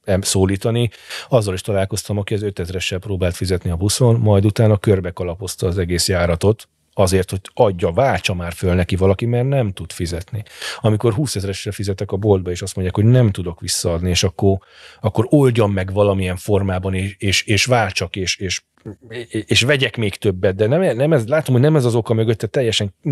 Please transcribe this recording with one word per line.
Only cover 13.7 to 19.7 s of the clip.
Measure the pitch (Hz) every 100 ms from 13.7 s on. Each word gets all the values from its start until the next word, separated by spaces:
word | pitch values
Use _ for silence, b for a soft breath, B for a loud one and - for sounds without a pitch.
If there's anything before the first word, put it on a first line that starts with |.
| - 90 85 90
és | 87
akkor, | 95 - 101 95 B B B B
akkor | 107 - 110
oldjam | 151 135 117 104
meg | 98 92
valamilyen | 98 104 95 92 90
formában, | - 98 98 90 95
és, | 95 98 -
és, | 104 -
és | - 101 127
váltsak, | 123 98 - 87 101
és, | 90 -
és, | 95 - _ _ 113 98 113 117 117
és | 110 - 110
vegyek | 120